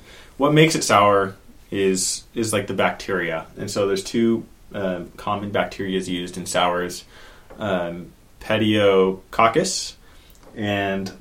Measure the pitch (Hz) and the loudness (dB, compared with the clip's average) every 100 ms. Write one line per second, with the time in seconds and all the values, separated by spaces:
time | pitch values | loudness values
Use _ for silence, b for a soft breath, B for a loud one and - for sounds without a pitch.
0 | b b b b 143 151 160 156 - 104 | b b b b 4 6 6 4 4 6
1 | 104 98 98 - - - - 101 98 95 | 6 4 0 -6 -20 -20 -10 -2 0 0
2 | - - - 117 107 104 95 95 92 - | -2 -6 -10 -6 -2 -2 -4 0 0 -2
3 | - 92 85 80 - - 101 107 98 98 | -4 -4 -2 -6 -8 -12 -8 -2 0 -2
4 | - 120 117 113 - - - 104 95 90 | -2 0 2 2 -4 -20 -14 -6 -4 -4
5 | 85 - - 101 101 98 87 - 98 95 | -8 -10 -6 -4 -2 -2 -2 -4 -2 -2
6 | 92 90 90 90 85 90 90 87 90 - | -2 -6 -6 -8 -4 0 2 0 -4 -8
7 | - b b b b - 107 90 85 90 | -16 b b b b -8 -2 -2 -2 -8
8 | 82 - - - - 110 107 107 101 95 | -14 -20 -20 -18 -4 0 2 4 4 6
9 | 95 95 - - 113 156 185 - - - | 4 0 -8 2 4 4 0 -4 -8 -14
10 | b b b b - 120 101 101 98 95 | b b b b -20 -6 -2 -2 -2 -2
11 | 95 - | -6 -10